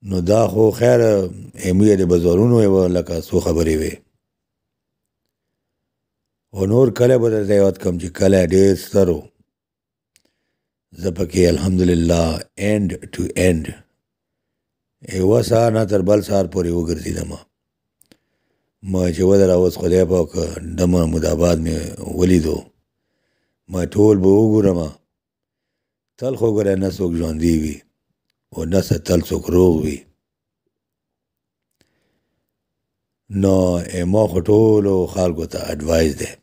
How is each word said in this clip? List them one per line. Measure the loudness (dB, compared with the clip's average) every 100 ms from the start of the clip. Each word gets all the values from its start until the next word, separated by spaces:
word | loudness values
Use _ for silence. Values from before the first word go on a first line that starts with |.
نو | -6 -6
دا | 0 2 2
خو | 2 2
خیر، | 2 2 4 4 2 -2 -8 -18
ایمو | -8 -2 2
یې | 4 4
د |
بازارونو | 2 2 2 2 4 4
یې | 4
وه، | 2 2
لکه | -2 -4 -8
څو | -4 -4
خبرې | -2 -2 -2 -2
وې. | -4 -10 _ _ _ _ _ _ _ _ _ _ _ _ _ _ _ _ _ _ _ _ _ _ _ _ _
او | -6 0
نور | 2 2
کلی | 2 2 2
به | 0
درته | -2 0
یاد | 2 2 0
کړم | -6 -6
چې | -8
کلی | -2 2 2 2
ډېر | 2 2
ستر | 0 -2 0 0
و. | 0 -8 _ _ _ _ _ _ _ _ _ _ _ _ _ _ _ _
زه | -8 -8
پکې | -4 -4 2 2
الحمدلله | 2 0 2 2 2 2 2 0 -2 -10 -8
end | -2 -2 -2 -6 -14
to | -8 -8 0
end | 0 0 -4 -14 _ _ _ _ _ _ _ _ _ _ _ _ -12
یوه | -2 2 2
سهار | 2 2 2
نه | 0
تر | 0 -2
بل | 2 0
سهار | 0 -2 -2
پورې | -2 -2
وګرځېدم. | -2 -4 -6 -6 -8 -8 -12 _ _ _ _ _ _ _ _ _ _ _ _ _ _
ما | -6 -2 -2
چې | 0
ودره | 2 4 4
اوس | 4 2 -2
خدای | 0 2
پاک، | 2 0 -2 -4 -8 -8 -12 -2
ډمه | 0 2 0
مداباد | -2 -2 0 0 0
مې | -2 -6 -8 -12 -12 -2
ولیدو. | 2 2 0 -6 -10 _ _ _ _ _ _ _ _ _ _
ما | -8
ټول | -6 2 4 4
به | 4
وګورم. | 4 4 2 2 0 -4 -12 _ _ _ _ _ _ _ _ _ _ _ _
تل | -8 -2
خو | -2
ګوره | 0 0 0
نه | -2
څوک | -4 -4 -4
ژوندي | -4 -2 0 0
وي، | -2 -10 _ _ _ _ _ _ _
او | -10
نه | -2 -2
څه | -2 -4
تل | -2 -2
څوک | -2 -8 -2
روغ | 2 4 2
وي. | -2 -8 _ _ _ _ _ _ _ _ _ _ _ _ _ _ _ _ _ _ _ _ _ _ _ _ _ _ _ _ _ _ _ _ _
نو، | 0 2 2 2 -2 -4
ای، | -6
ما | -2 0 0
خو | -2
ټولو | 2 4 4 2 2 -2 -2
خلکو | -2 -2 -2 -8
ته | -10 -10
اډوایز | -10 -2 0 0 -2
دی | -10 -12